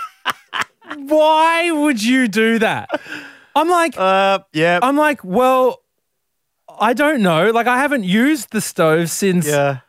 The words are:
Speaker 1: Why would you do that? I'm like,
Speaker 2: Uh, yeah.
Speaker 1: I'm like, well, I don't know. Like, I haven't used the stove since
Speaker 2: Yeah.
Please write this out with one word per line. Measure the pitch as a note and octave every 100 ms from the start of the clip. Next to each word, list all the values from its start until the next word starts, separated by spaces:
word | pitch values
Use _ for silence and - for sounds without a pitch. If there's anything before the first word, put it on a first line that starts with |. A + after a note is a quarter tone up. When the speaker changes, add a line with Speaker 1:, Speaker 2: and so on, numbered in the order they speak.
| C6+ _ - - _ - - _ E4+ D4+
Speaker 1:
Why | C#4 D#4 D#4 D#4 D#4+ E4 F4
would | D4+ D4 A3+
you | A3+ C4 A#3+
do | G#3 A3+ A3+
that? | G#3+ B2+ - - - - - - _ C#4+
I'm | D#4+
like, | F4 E4 G#3+
Speaker 2:
Uh, | F#3+ F#3+ G3 G3 -
yeah. | D#3 E3+ F3
Speaker 1:
I'm | B3+ C#4+
like, | D4+ C4
well, | F#3 G3+ B3+ C4 B3+ - _ _ _ _ _ _ _ _ - -
I | A3
don't | B3 D4 C#4
know. | F#3 D#3+ G#3
Like, | A#3 A3+
I | B3
haven't | C#4+ C#4
used | F3+ G#3+ C#4 D#4 -
the | G#3+
stove | - - D#3+ D#3+ E3
since | - G3 F3+ D3
Speaker 2:
Yeah. | D3 C#3+ C3